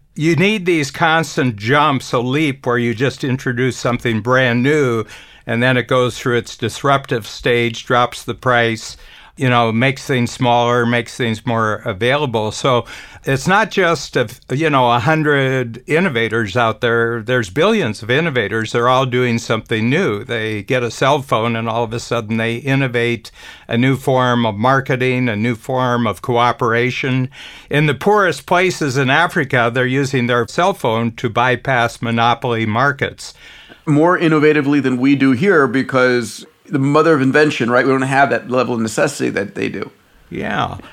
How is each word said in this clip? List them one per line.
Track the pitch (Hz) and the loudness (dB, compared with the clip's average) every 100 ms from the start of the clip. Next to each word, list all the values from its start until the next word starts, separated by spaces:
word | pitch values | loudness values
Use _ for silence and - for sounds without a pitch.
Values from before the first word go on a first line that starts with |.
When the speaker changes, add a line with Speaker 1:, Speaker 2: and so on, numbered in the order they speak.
| _ | _
Speaker 1:
you | - 160 156 | -2 0 2
need | 196 220 175 | 2 0 0
these | 165 139 | 0 -2
constant | - 165 160 156 - 131 101 | 0 2 2 0 -2 -2 -2
jumps, | 107 143 151 135 - | 0 2 2 0 -2
a | 127 | -4
leap | 123 143 151 131 127 | -2 -2 -2 -2 -2
where | 120 | 0
you | 120 | -2
just | 110 131 - | 0 -2 -2
introduce | 139 127 135 123 127 - | -4 -2 -4 -2 -2 -2
something | 127 120 123 110 | -4 -2 -2 -2
brand | 113 127 127 120 | 2 2 4 2
new, | 135 156 127 113 107 - - - - | 2 2 2 0 -4 -12 -20 -16 -6
and | 113 | 0
then | 127 127 | 2 2
it | 117 | 2
goes | 131 123 - | 0 0 -2
through | 131 120 | -2 -2
its | - - | -4 -6
disruptive | 113 - 139 139 - 120 104 | -6 -2 0 0 0 -6 -6
stage, | - 135 120 117 113 | -6 0 0 0 -4
drops | - 120 120 - | 0 0 0 -4
the | - | -10
price, | 113 127 120 117 110 - - - - - - | -4 0 2 2 -2 -10 -16 -20 -20 -18 -4
you | 127 | 0
know, | 120 113 | 2 2
makes | 113 135 135 - | 2 0 -2 -4
things | 127 120 | -2 -2
smaller, | - 123 120 120 120 117 | -2 2 2 2 2 2
makes | 120 117 - | 0 -4 -4
things | 120 110 | -4 -2
more | 123 113 107 104 | -2 0 0 -2
available. | 120 95 120 143 143 113 107 | -6 -2 0 0 0 -2 -4
So | - 139 120 - - - - | -2 0 0 -2 -16 -20 -10
it's | 147 135 175 | -4 -2 2
not | 202 208 | 0 0
just, | 202 170 156 - 143 | 0 0 0 -2 -4
a, | 120 - - | -4 -6 -8
you | 131 156 | -2 0
know, | 139 120 | 2 2
a | 117 | 2
hundred | 120 156 151 139 135 131 123 113 - | 2 0 2 2 2 -2 -4 -8 -2
innovators | 151 185 113 113 113 104 117 | 0 0 0 0 -2 -2 0
out | 113 110 | 0 0
there. | 120 117 117 117 | 0 2 0 -2
There's | 110 127 101 | -2 -2 0
billions | 101 196 220 127 104 | 0 2 2 -2 -6
of | 107 | -2
innovators. | 135 170 127 98 110 110 | 0 0 -2 -2 -2 -2
They're | 120 123 | 0 2
all | 127 131 | 2 2
doing | 123 123 117 | 0 0 -2
something | - 110 - 110 117 | -2 -4 -2 -2 0
new. | 156 170 101 | 0 0 -4
They | 135 117 110 107 | -6 -4 -4 -6
get | 98 127 | -2 -2
a | 120 | -2
cell | - 135 135 | 0 0 0
phone | 127 117 117 113 | 0 -2 0 -2
and | 113 | -2
all | 113 | -2
of | 117 | -2
a | 117 | -6
sudden | - 117 107 113 | -4 -4 -2 -2
they | 113 120 | -2 -4
innovate | 139 135 131 120 120 117 - - - - - | -2 0 0 0 0 -2 -8 -20 -20 -18 -4
a | 117 | 0
new | 131 131 | 2 2
form | 139 127 127 120 113 | 2 2 4 2 0
of | |
marketing, | 101 123 135 143 127 127 127 123 | 0 2 2 0 -2 0 0 -2
a | |
new | 104 117 113 | 0 -2 -4
form | - 127 127 120 113 | -4 -2 0 0 -2
of | 95 | -4
cooperation. | - 117 120 - 120 117 123 127 131 127 131 - - - - | -2 2 2 2 0 0 0 -2 -2 -2 -2 -8 -20 -18 -4
In | 143 151 | 0 0
the | |
poorest | 135 202 208 180 143 - | 0 2 2 2 -2 0
places | 180 185 175 151 131 | 2 2 0 -2 0
in | 131 | 2
Africa, | 147 170 180 139 127 117 | 2 2 0 0 0 0
they're | 123 | 0
using | 127 135 135 135 120 | 0 0 0 0 0
their | 123 113 | 0 0
cell | - 185 | 0 0
phone | 185 127 113 117 - | 0 -2 0 -2 -4
to | 120 | -4
bypass | 120 123 120 - 127 117 - | 0 0 0 0 0 0 -2
monopoly | 117 117 117 117 127 113 110 | -4 2 2 2 -2 -2 0
markets. | 110 139 135 101 - - - - - - - | 0 0 0 -6 -6 -18 -18 -20 -20 -20 -10
Speaker 2:
More | - 147 170 180 | 0 4 4 4
innovatively | 165 156 151 151 139 147 | 2 4 4 4 2 2
than | 131 123 | 0 0
we | 139 131 | 2 4
do | 135 | 4
here | 120 202 165 131 | 4 4 4 4
because | 131 - 131 127 123 110 - - _ - | 0 0 2 2 2 -2 -12 -18 _ -6
the | 143 | -2
mother | 139 151 160 | 2 4 4
of | 147 | 4
invention, | 135 147 151 - 120 | 4 4 2 2 2
right? | 123 | 2
We | 135 | 4
don't | 135 | 2
have | 131 135 139 | 2 2 2
that | 113 104 | 0 -2
level | 127 120 | -2 0
of | 117 | -2
necessity | 113 - 151 - 127 | -2 0 -2 -2 -4
that | - 104 | -2 -6
they | - 113 | -6 -6
do. | 95 - _ _ _ - | -6 -12 _ _ _ -14
Speaker 1:
Yeah. | - - 120 117 90 - | -8 -6 -4 -4 -8 -16